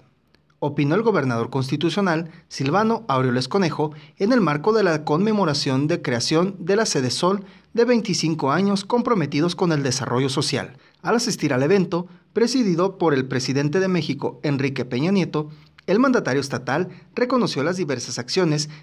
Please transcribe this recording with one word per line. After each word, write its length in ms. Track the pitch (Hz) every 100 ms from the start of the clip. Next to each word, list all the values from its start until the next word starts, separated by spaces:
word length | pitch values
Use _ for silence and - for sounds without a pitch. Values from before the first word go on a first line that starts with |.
| _ _ _ _ _ -
opinó 380 | 147 147 143 180
el 60 |
gobernador 480 | 226 180 131 117 117
constitucional 840 | 135 131 147 170 165 196 160 170 - -
Silvano 560 | - 139 180 220 226 -
Aureoles 400 | 131 127 123 127
Conejo 460 | 196 170 147 151 147 - -
en 140 | 202
el 80 | 254
marco 320 | 165 147 180
de 100 | 220
la 220 | 190 156
conmemoración 840 | 156 151 214 208 175 143 143 131 151
de 160 | 170
creación 540 | 156 117 - 156 190 190
de 160 | 170
la 100 | 208
Sede 280 | 220 147 127
Sol 320 | - 175 202 - - _
de 100 | 214
veinticinco 680 | 233 240 196 175 160 160 135
años 340 | 151 202 196
comprometidos 680 | - 240 247 220 143 147 170
con 160 | 170 180
el 140 | 151
desarrollo 460 | 135 131 135 123 135
social. 460 | 147 - 123 95 - _ _
Al 140 | 170
asistir 400 | 233 240 - 151
al 80 | 127
evento, 460 | 143 202 185 170 175 - _
presidido 680 | 214 233 262 214 160 190 190
por 160 | 165
el 100 | 135 131
presidente 520 | 135 131 135 147 190
de 80 | 190
México, 540 | 175 147 131 - -
Enrique 420 | 156 139 139 135
Peña 280 | 123 123 165
Nieto, 360 | 202 160 151 151 - - _ -
el 120 | 196
mandatario 440 | 262 240 135 135
estatal 460 | 135 123 - 139 180 - - -
reconoció 480 | 247 262 190 143
las 140 | 147 185
diversas 400 | 160 120 - 117
acciones 500 | - - 175 151 - -